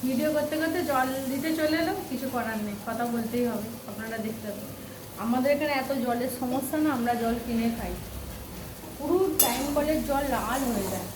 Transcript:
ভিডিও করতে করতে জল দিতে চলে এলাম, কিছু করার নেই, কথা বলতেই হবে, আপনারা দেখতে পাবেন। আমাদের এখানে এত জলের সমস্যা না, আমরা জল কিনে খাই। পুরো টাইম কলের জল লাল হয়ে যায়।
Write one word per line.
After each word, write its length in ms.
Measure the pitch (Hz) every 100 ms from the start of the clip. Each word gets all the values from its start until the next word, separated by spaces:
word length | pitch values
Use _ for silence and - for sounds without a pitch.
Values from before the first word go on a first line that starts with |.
| 254
ভিডিও 220 | 254 302 302
করতে 180 | 294 302
করতে 180 | 320 349 302
জল 180 | 262 262 269 262
দিতে 180 | 269 320 320
চলে 180 | 311 320
এলাম, 160 | 330 392 -
কিছু 160 | 262 262
করার 240 | 247 220 220 208
নেই, 100 | 202 -
কথা 180 | 226 240
বলতেই 300 | 233 220 240 240
হবে, 180 | 214 208 - -
আপনারা 260 | 202 220 226 214
দেখতে 220 | 220 214
পাবেন। 200 | 202 202 - - - - -
আমাদের 260 | 214 247 262
এখানে 180 | 285 302 277
এত 80 | 262 277
জলের 280 | 240 240 254 -
সমস্যা 380 | 247 262 262 311
না, 60 | 302 262
আমরা 160 | 233 233
জল 140 | 233 233
কিনে 240 | 233 226 233 226
খাই। 140 | 190 180 - - - - - - - - - -
পুরো 200 | 294 359 381 -
টাইম 220 | - 247 285
কলের 260 | 285 294 311 233
জল 160 | 277 285
লাল 260 | 233 208 254 254
হয়ে 140 | 208 190
যায়। 160 | 190 185